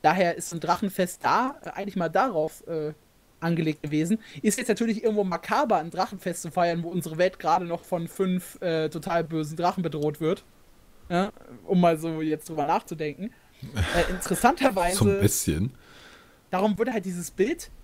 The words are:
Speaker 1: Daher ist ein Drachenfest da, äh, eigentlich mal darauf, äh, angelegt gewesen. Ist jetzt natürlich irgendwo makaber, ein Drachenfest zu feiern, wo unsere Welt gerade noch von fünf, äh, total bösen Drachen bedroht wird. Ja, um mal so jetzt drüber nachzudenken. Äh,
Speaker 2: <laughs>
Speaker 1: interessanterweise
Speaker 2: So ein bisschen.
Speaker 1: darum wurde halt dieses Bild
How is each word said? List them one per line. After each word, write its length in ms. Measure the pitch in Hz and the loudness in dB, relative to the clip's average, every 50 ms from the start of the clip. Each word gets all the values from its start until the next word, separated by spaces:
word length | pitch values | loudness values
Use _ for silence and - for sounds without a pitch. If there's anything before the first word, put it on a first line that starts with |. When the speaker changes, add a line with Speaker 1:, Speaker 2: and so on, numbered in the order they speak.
Speaker 1:
Daher 340 | - 151 165 190 185 170 165 | 4 4 4 6 2 2 2
ist 160 | - - - 170 | -2 -8 -8 -8
ein 60 | 165 | -6
Drachenfest 640 | - 156 175 - - 190 - - 185 180 - - - | 0 0 0 0 0 -4 0 0 0 0 -2 -2 0
da, 320 | - 151 208 247 262 269 - - | 2 2 4 2 0 -4 -8 -14
äh, 60 | 170 | -12
eigentlich 260 | - - 202 208 - | -10 -8 -8 -6 -4
mal 120 | 190 170 165 | -2 -2 2
darauf, 540 | 160 190 254 262 202 156 156 160 - - - - | 2 2 2 2 2 0 -2 -2 -4 -10 -12 -8
äh, 240 | 165 160 151 151 151 _ _ _ _ _ _ _ _ _ | -6 -4 -4 -6 -8 _ _ _ _ _ _ _ _ _
angelegt 420 | 160 165 170 165 160 156 151 - | -2 0 0 2 0 -2 -2 -4
gewesen. 360 | - 147 151 151 156 170 220 220 - - - 143 | -6 -2 -2 0 2 0 0 -2 -2 -12 -14 0
Ist 160 | - 214 202 - | 0 0 0 0
jetzt 100 | 240 - | 0 -2
natürlich 340 | 208 - 233 226 214 220 | 0 0 2 0 0 0
irgendwo 220 | - 220 214 208 202 | 0 0 2 2 0
makaber, 540 | 185 170 - - - 220 247 302 233 214 170 | 0 -2 -6 -4 0 0 2 4 4 2 0
ein 120 | 156 170 | 0 -2
Drachenfest 520 | - 175 190 - 208 180 - 185 170 - | -2 -4 -4 -4 -4 -6 -6 -6 -6 -4
zu 80 | - 170 | -8 -4
feiern, 320 | - 185 170 170 170 170 165 | 0 2 2 2 2 0 -4
wo 40 | 170 | -2
unsere 300 | 180 180 156 160 156 160 | -4 -4 -4 -4 0 2
Welt 200 | 175 185 185 - | 2 2 2 0
gerade 260 | - 156 165 185 180 | 2 2 2 2 2
noch 180 | 170 170 170 - | -2 -6 -6 -4
von 220 | - 185 170 170 170 | -4 -4 -4 -4 -6
fünf, 520 | - - 190 185 180 180 - - - - | -2 -2 0 0 0 -2 -2 -8 -12 -6
äh, 260 | 196 175 160 160 156 156 | -2 0 0 0 0 -2
total 360 | 156 165 147 196 170 170 160 | -4 -6 -4 0 0 0 0
bösen 320 | 151 165 156 156 151 160 | 0 -2 -4 -4 -4 -4
Drachen 260 | 160 170 175 196 - | 0 0 0 0 0
bedroht 380 | 170 160 139 151 147 151 147 - | -4 -2 -2 0 -2 -2 -2 0
wird. 240 | 160 156 190 - - - _ - _ - - - - - - - - - | -2 -2 -2 -2 -6 -20 _ -20 _ -20 -20 -20 -20 -20 -20 -20 -8 -2
Ja, 220 | 175 175 190 214 - - - - 120 113 - | 0 0 0 -2 -4 -14 -20 -20 -20 -16 -2
um 160 | - 196 180 | 2 4 6
mal 180 | 175 170 165 156 | 6 6 4 4
so 240 | 160 165 160 156 | -2 -6 -4 -4
jetzt 260 | 156 156 151 156 - - | -2 -2 -2 -4 -6 -8
drüber 180 | 165 151 143 | -4 -4 0
nachzudenken. 640 | 147 170 220 - - 170 156 156 151 143 - 185 233 - _ _ _ _ _ - - - 101 87 - - | 0 0 -2 -2 -6 -8 -6 -6 -6 -6 -8 -12 -12 -12 _ _ _ _ _ -16 -10 -4 -2 -2 0 2
Äh, 140 | 175 170 - | 0 0 0
Speaker 2:
<laughs> 0 | |
Speaker 1:
interessanterweise 840 | 185 180 - - 185 - - 240 320 - 269 262 196 190 175 175 190 196 | -2 -6 -2 -4 -2 4 4 4 4 6 2 2 2 2 0 2 2 4
Speaker 2:
So 100 | 107 101 | 4 4
ein 100 | 98 98 | 4 4
bisschen. 520 | 101 101 - - - - 76 78 98 131 - - - - - - - - - - - - _ _ _ _ | 2 2 2 2 0 0 0 0 -2 -4 -4 -10 -20 -20 -20 -20 -20 -20 -20 -20 -20 -20 _ _ _ _
Speaker 1:
darum 280 | - 185 196 214 202 185 | -2 0 2 0 2 0
wurde 140 | 233 254 | -2 -2
halt 120 | 226 220 170 | -2 -4 -4
dieses 260 | 190 180 175 170 - | -4 -6 -6 -8 -8
Bild 400 | - - 190 254 330 - - - - - | -2 0 0 0 0 -6 -8 -16 -18 -20